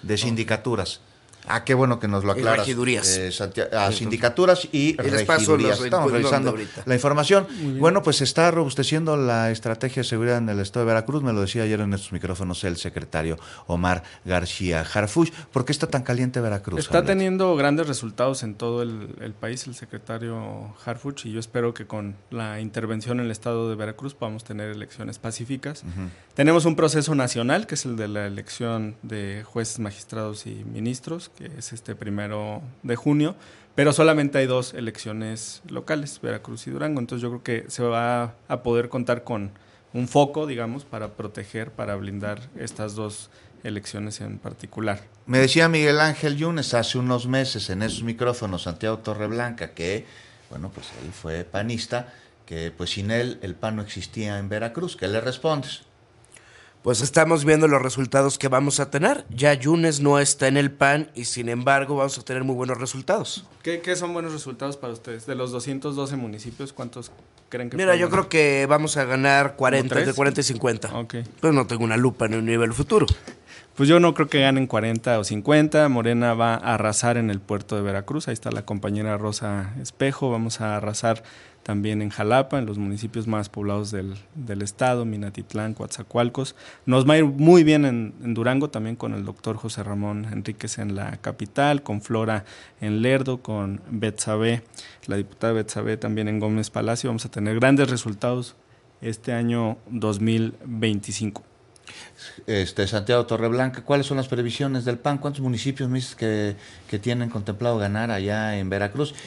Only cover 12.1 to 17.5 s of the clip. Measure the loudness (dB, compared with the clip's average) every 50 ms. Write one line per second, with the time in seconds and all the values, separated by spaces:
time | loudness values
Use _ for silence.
12.1 | -8 -6 -4 -4 -4 -4 -4 -4 -4 -4 -4 -4 -4 -4 -6 -8 -8 -8 -10 -4
13.1 | -4 -2 -2 -2 -4 -6 -10 -18 -20 -16 -6 -4 -2 0 2 2 0 0 -2 -12
14.1 | -20 -14 -4 0 0 0 0 -2 -6 -4 -2 0 0 0 -2 -2 0 0 0 2
15.1 | 2 2 2 2 0 -12 -16 -4 -2 -2 -2 0 -2 -2 -2 -2 -2 -4 -2 -2
16.1 | -2 0 0 -2 0 -2 -2 0 -2 -2 -4 -4 -4 -4 -2 2 2 2 2 2
17.1 | 0 2 2 0 0 2 2 2